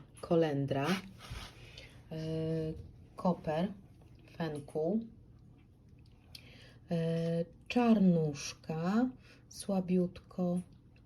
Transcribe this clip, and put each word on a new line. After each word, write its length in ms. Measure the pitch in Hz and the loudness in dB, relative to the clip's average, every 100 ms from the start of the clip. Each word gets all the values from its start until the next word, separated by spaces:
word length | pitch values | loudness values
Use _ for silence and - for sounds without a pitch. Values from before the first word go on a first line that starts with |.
| - - | -14 -18
kolendra, 680 | - 170 160 139 135 135 147 | 0 2 4 2 0 0 0
e, 1300 | 190 - - - - - - - - - - - 160 160 160 160 160 156 160 - - - - | -2 -4 -16 -14 -12 -12 -16 -20 -20 -20 -20 -12 -8 -4 -2 -2 -2 -4 -8 -14 -20 -20 -2
koper, 560 | 185 170 - 156 190 - - - - - - - | 0 0 0 0 -2 -4 -16 -20 -20 -20 -20 -6
fenku, 640 | 165 147 - 156 160 220 226 - - - - - - - - - - - - - - - - - - | -6 -6 -6 -2 0 0 -4 -14 -20 -20 -20 -20 -20 -20 -20 -20 -20 -20 -20 -20 -20 -20 -20 -20 -4
e, 540 | 170 165 165 165 165 170 - - | -2 0 0 0 -2 -4 -8 -4
czarnuszka, 1400 | 247 240 220 185 165 156 143 - - - 160 175 214 254 - - - - | 2 6 8 8 6 2 -2 -8 -12 -8 -4 0 2 0 -2 -18 -20 -20
słabiutko 1120 | - - 190 180 185 175 - - - 180 180 180 - - - | -14 -4 -2 2 2 2 -4 -14 -4 -2 -2 -4 -18 -20 -20